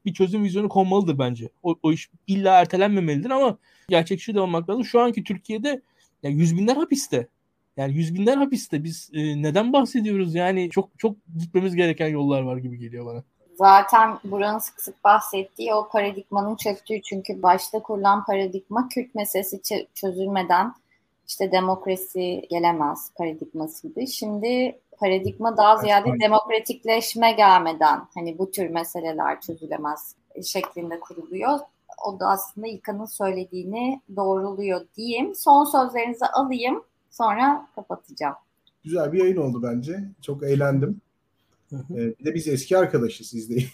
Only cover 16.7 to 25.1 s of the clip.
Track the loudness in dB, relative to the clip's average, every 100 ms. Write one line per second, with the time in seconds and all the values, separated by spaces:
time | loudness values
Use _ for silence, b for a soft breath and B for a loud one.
16.7 | -6 -6 -8 -8 -10 -8 0 4 4 0
17.7 | -6 -6 0 2 2 2 -2 -2 -6 -6
18.7 | -4 -4 -4 -6 -6 -4 -4 -4 -8 -6
19.7 | -6 -8 -8 -8 -4 -4 -2 2 2 0
20.7 | -6 _ _ _ _ -14 -6 0 2 2
21.7 | 0 -2 -4 -6 -6 -4 -6 -4 0 2
22.7 | 2 0 -4 -10 -8 -6 -6 -10 -8 -10
23.7 | -10 -14 -8 -8 -6 -6 -4 -2 -2 -2
24.7 | -6 _ -4 0